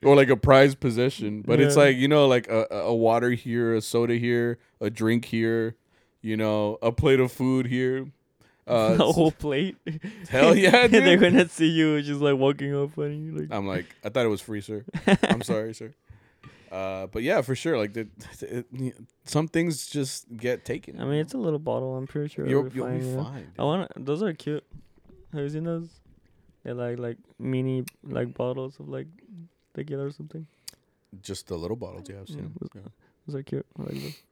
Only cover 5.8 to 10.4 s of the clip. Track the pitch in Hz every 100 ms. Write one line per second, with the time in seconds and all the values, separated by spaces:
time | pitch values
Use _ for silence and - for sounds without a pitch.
5.8 | _ _ _ _ 110 107 107 107 104 107
6.8 | 117 117 156 135 127 - 131 131 123 123
7.8 | 127 131 135 _ _ _ _ _ - 117
8.8 | 113 180 - 165 160 151 151 139 190 -
9.8 | - 156 190 214 175 127